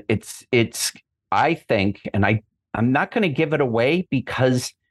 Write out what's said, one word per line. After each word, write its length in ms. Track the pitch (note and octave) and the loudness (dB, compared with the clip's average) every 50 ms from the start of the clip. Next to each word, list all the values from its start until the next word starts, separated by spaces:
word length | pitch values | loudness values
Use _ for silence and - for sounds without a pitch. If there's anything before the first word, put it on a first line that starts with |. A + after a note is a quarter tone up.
| - - | 0 -2
it's, 360 | A2 - - - - - - _ B2+ | -2 -2 -2 -8 -16 -20 -6 _ 2
it's, 400 | A#2+ A2+ A2+ - - - - - - - _ _ _ _ _ F#2 | 2 2 0 -2 -6 -6 -6 -8 -10 -18 _ _ _ _ _ 0
I 220 | F2 C3+ D#3 E3 | 2 2 2 0
think, 460 | - - - A#2 G#2 F#2+ G2+ G2 - - - - | -2 -2 -2 0 0 2 0 -2 -4 -10 -6 -2
and 100 | G2+ G2+ | 0 2
I, 180 | G2+ A2 G#2+ - _ _ _ _ _ - | 2 2 0 -2 _ _ _ _ _ -4
I'm 180 | G#2 A2+ B2+ C3 | -2 0 0 0
not 180 | C#3+ F#3+ G3 | 0 -2 -2
gonna 180 | - A#3 G#3 E3+ | -2 -2 -2 0
give 240 | C3 D#3 D#3+ D3 D#3 | 0 0 0 0 0
it 80 | C#3+ | 0
away 480 | C#3+ B2 A2+ A#2 A#2+ C#3 E3 F#3 F3+ - | 0 0 0 0 2 2 0 0 -2 -2
because 600 | C#3 C3 - - - - C3 B2+ B2+ B2 - - - _ _ _ | -4 -4 -4 -4 -2 0 2 2 2 0 -2 -6 -12 _ _ _